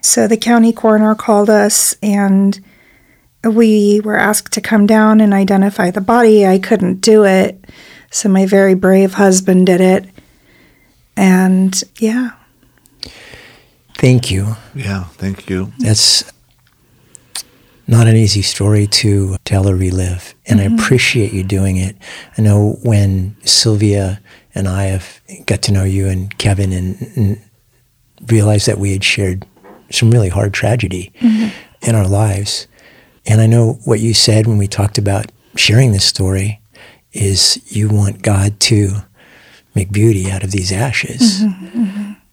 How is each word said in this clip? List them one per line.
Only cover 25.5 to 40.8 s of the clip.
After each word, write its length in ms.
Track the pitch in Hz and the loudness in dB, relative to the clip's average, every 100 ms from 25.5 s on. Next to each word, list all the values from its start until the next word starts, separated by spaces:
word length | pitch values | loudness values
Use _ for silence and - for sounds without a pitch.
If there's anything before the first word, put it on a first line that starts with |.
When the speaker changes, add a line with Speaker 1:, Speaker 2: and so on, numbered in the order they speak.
| - | -4
Speaker 2:
to 80 | - | -2
know 120 | 98 | -2
you 240 | 95 95 95 | 0 -2 -2
and 280 | 92 95 - | -4 -6 -4
Kevin 340 | 104 98 98 | -2 0 -2
and, 240 | 92 92 92 123 - | -4 -6 -8 -10 -2
and 260 | 101 104 _ _ _ _ _ _ _ _ 117 | -2 -4 _ _ _ _ _ _ _ _ -2
realized 400 | 113 104 104 - | 0 2 0 0
that 100 | 101 | -2
we 140 | 98 | -4
had 120 | 95 | -4
shared 420 | - - 98 92 - _ - - _ | -4 -2 -4 -4 -10 _ -20 -20 _
some 220 | - 117 | -2 2
really 180 | 120 98 | 2 0
hard 240 | 92 101 | -2 -4
tragedy 580 | - - 117 95 90 92 _ | -2 -2 -2 -4 -8 -12 _
Speaker 1:
Mm-hmm. 260 | 240 220 220 - - _ - | 0 0 -2 -8 -20 _ -2
Speaker 2:
in 60 | 113 | 0
our 120 | 95 | 0
lives. 600 | 101 107 95 104 - - _ _ _ _ _ - | 0 0 -2 -6 -8 -12 _ _ _ _ _ 0
And 160 | 110 | 2
I 40 | 110 | 4
know 320 | 117 117 - - | 4 2 -2 -4
what 140 | 110 | -2
you 140 | 113 | 0
said 340 | 107 - 110 110 | 0 2 2 2
when 100 | 104 | 0
we 100 | 98 | -2
talked 300 | - 101 - | -2 -2 -2
about 340 | 101 98 107 _ _ - | -2 -4 -6 _ _ -4
sharing 360 | - 110 131 | 0 2 2
this 140 | 101 - | 2 -2
story 560 | - 95 95 101 104 _ _ - _ _ | -2 -2 -2 -4 -8 _ _ -20 _ _
is 460 | - 98 95 - - - 110 | -6 -2 0 -2 -2 -6 -4
you 140 | 107 | 0
want 320 | 104 101 - | 0 -2 -4
God 380 | - 101 98 104 | -2 0 0 -2
to 360 | - 107 101 101 - _ _ _ _ _ _ - | 0 2 0 -4 -10 _ _ _ _ _ _ -6
make 160 | 95 | -4
beauty 380 | 104 113 98 92 | 0 2 2 -4
out 140 | 95 | -6
of 80 | 95 | -6
these 200 | 98 92 | -6 -6
ashes. 720 | 95 | -4